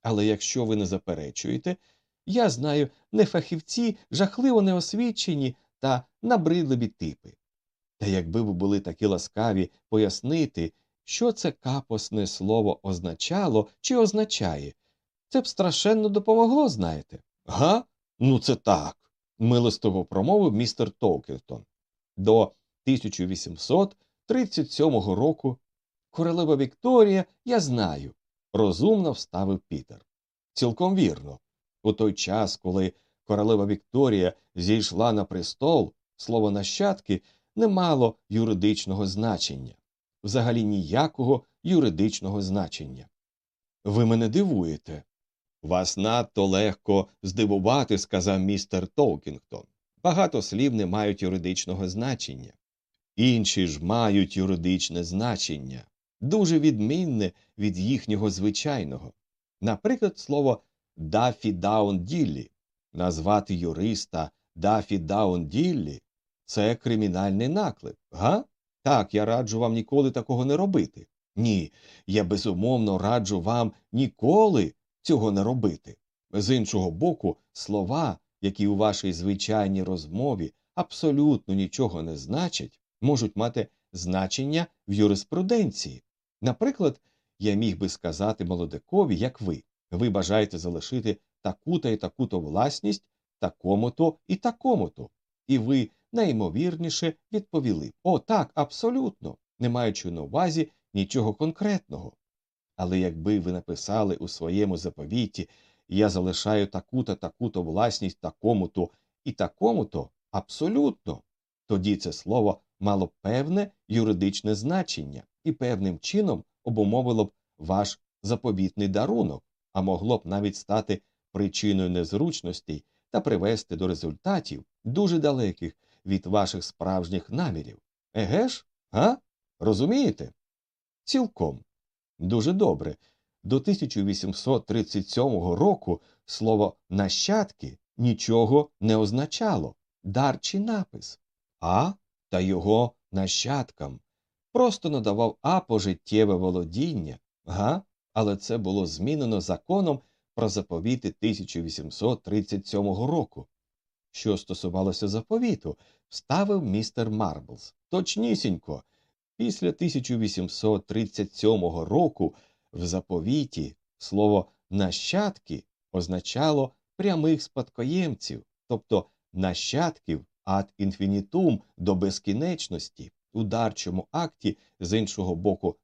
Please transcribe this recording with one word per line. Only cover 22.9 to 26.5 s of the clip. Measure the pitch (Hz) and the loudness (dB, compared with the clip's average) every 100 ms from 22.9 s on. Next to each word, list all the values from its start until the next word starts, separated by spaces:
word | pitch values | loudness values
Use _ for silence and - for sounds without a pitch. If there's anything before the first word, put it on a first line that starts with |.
| 131 110 - 90 | 0 -2 -4 -4
вісімсот | 92 - 82 - 160 196 _ _ _ - | -4 -8 -12 2 2 2 _ _ _ -2
тридцять | 254 214 - 143 | 0 0 -2 -4
сьомого | - 156 120 98 95 | 2 2 4 2 2
року | 139 156 135 123 _ _ _ _ _ | 2 0 -4 -6 _ _ _ _ _
королева | - 165 170 156 | -4 -2 0 2